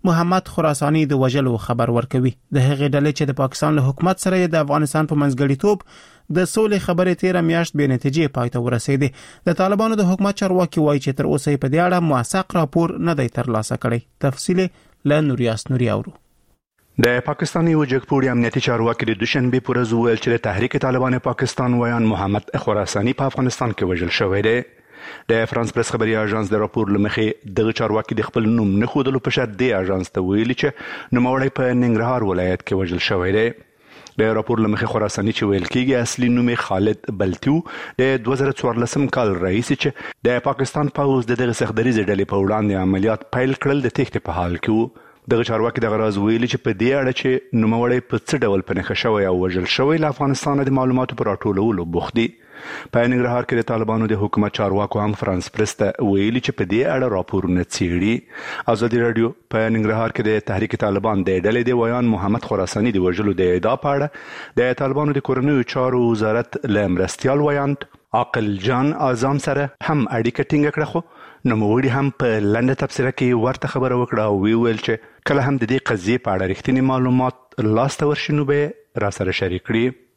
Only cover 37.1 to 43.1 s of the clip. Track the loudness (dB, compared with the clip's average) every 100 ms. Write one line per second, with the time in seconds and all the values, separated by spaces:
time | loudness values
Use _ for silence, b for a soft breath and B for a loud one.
37.1 | -4 -2 -2 0 0 -2 B B -2 0
38.1 | 0 -2 0 -2 0 -2 -2 -2 0 0
39.1 | 0 0 0 0 0 0 0 -2 -4 -16
40.1 | -2 0 0 -2 -2 -4 -2 -4 0 0
41.1 | 2 0 0 0 0 -2 0 2 2 2
42.1 | 0 0 0 0 0 0 0 0 2 2